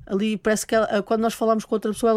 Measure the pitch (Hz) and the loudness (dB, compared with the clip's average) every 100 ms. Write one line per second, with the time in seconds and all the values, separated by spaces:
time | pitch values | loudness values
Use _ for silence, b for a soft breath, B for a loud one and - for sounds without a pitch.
0 | - 190 214 214 220 214 - 226 214 208 | -6 -2 -2 -2 0 -2 0 0 0 -2
1 | 196 226 226 - 220 220 - 220 220 208 | 0 0 0 0 0 0 0 -4 -2 0
2 | 233 | 2